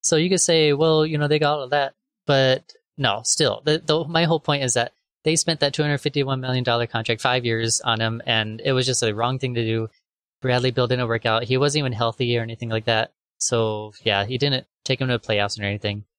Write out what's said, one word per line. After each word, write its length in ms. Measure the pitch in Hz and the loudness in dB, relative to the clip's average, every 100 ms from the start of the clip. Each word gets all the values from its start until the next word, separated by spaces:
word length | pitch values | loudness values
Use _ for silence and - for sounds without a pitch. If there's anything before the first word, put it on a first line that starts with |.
So 140 | - 160 | 0 0
you 120 | 175 | 2
could 100 | 185 | 0
say, 320 | - 165 151 | 2 4 4
"Well, 320 | 143 160 156 156 | 4 4 4 2
you 120 | 151 | 0
know, 100 | 147 | 2
they 100 | 151 | 2
got 160 | 147 151 | 2 -2
all 40 | |
of 80 | 131 | 0
that," 240 | 147 139 _ _ _ - | 0 0 _ _ _ 0
but 460 | 139 131 131 _ - _ - | 4 4 2 _ -20 _ -4
no, 260 | 135 104 | -2 -2
still, 380 | 113 - 143 101 | -2 0 0 0
the, 140 | 151 156 | 0 -2
the, 200 | - 156 | 2 0
my 200 | 156 165 | 0 -2
whole 160 | 165 165 | 0 0
point 220 | - 143 | 0 -2
is 100 | 131 | 0
that 180 | 123 117 _ _ _ | -2 -2 _ _ _
they 120 | - 160 | -2 0
spent 240 | - 160 | 0 0
that 140 | 143 | -2
two 80 | 139 | 0
hundred 160 | 147 143 | 0 0
fifty-one 420 | 151 143 135 131 | -2 -2 -2 -2
million 240 | 127 127 | -2 0
dollar 220 | 123 120 117 | 2 0 0
contract, 340 | 117 113 113 | -2 -2 -2
five 240 | 131 127 | 0 0
years 360 | 120 113 113 110 | 0 -2 0 -2
on 200 | 127 113 | -2 0
him, 220 | 113 113 - | 0 -4 -2
and 340 | 113 107 110 | -2 -2 -4
it 80 | - | -2
was 140 | 127 127 | 0 0
just 140 | 123 | 0
the 140 | 113 | 0
wrong 240 | 104 117 131 | 0 -2 -2
thing 160 | 131 | -4
to 100 | 120 | -2
do. 240 | 113 113 110 _ _ _ _ _ | 0 0 -2 _ _ _ _ _
Bradley 280 | 127 123 127 | -2 0 0
Beal 160 | 120 120 | 0 0
didn't 220 | 127 120 | 0 0
work 180 | 113 117 | 0 0
out. 180 | 110 | 0
He 140 | 117 131 | 0 0
wasn't 220 | 147 147 | 2 0
even 120 | 135 | -2
healthy 460 | 113 117 - 120 120 | 0 -2 -2 -2 -2
or 40 | |
anything 280 | 113 113 117 | -2 -8 -4
like 160 | 113 110 | -4 0
that. 260 | 113 113 _ _ _ | 0 0 _ _ _
So, 540 | - 117 113 107 107 - | -2 0 0 -2 -10 -6
yeah, 200 | 113 101 | 0 0
he 140 | 101 123 | 0 -2
didn't 280 | 143 135 - _ - | -2 -2 -6 _ -4
take 120 | 131 | -2
him 80 | 131 | 0
to 100 | 120 | -2
the 80 | - | 0
playoffs 340 | 107 101 107 | 0 0 -2
or 40 | |
anything. 400 | 101 101 104 101 101 | -4 -2 -4 -6 -10